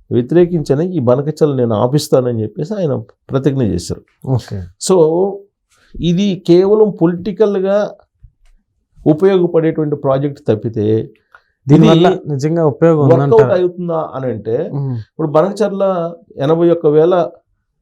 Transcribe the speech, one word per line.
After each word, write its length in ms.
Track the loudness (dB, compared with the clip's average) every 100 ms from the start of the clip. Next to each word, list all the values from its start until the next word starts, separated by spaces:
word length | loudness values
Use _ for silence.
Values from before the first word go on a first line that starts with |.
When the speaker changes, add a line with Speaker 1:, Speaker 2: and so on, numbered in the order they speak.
| -4
Speaker 1:
వ్యతిరేకించని 880 | -4 0 2 2 0 -2 -2 -2 -2
ఈ 20 |
బనకచర్ల 560 | 0 0 -2 -2 0
నేను 200 | 0 0
ఆపిస్తానని 680 | 0 0 -2 0 0 0 -4
చెప్పేసి 320 | -6 -8 -8
ఆయన 220 | -4 -4 -4 -8 _ -8
ప్రతిజ్ఞ 320 | -2 -2 0
చేశారు. 640 | -2 -4 -6 -12 _ _ -6
Speaker 2:
ఓకే. 340 | -6 -6 -14 -14 -8 0
Speaker 1:
So, 440 | 2 2 2 -2 -6 -16 _ _ _ _ -6
ఇది 440 | -2 0 -2 -2 2
కేవలం 440 | 4 4 2 2 0
పొలిటికల్గా 920 | -2 -2 -6 -2 -2 -2 -2 -2 -4 -10 _ _ -20 _ _ _ _ _ _ _ 0
ఉపయోగపడేటువంటి 920 | 2 2 2 0 0 0 -2 -4 -4
ప్రాజెక్ట్ 440 | -2 -2 -2 -4 -4
తప్పితే 600 | -2 -2 -4 -2 -2 -4 _ _ _ _ _ 2
Speaker 2:
దీనివల్ల 380 | 6 6 6 4
Speaker 1:
ఇది 240 | 0 -4
Speaker 2:
నిజంగా 360 | -4 -2 0 0
ఉపయోగం 360 | 2 2 4
Speaker 1:
వర్కౌట్ 200 | 4 4
Speaker 2:
ఉందంటారా? 380 | 4 4 4 2
Speaker 1:
అవుతుందా 500 | -2 -4 -6 -6 -6
అని 120 | -8 -8
అంటే 440 | -8 -6 -6 -4
Speaker 2:
మ్మ్. 220 | -6 -6
Speaker 1:
ఇప్పుడు 340 | -8 -10 -6 -2
బనకచర్ల 880 | 0 0 -2 -4 -2 -2 -2 -6 -10 _ -6
ఎనభై 340 | -2 2 2
ఒక్క 160 | 2 2
వేల 440 | 2 2 2 -2 -8 _ _ _ _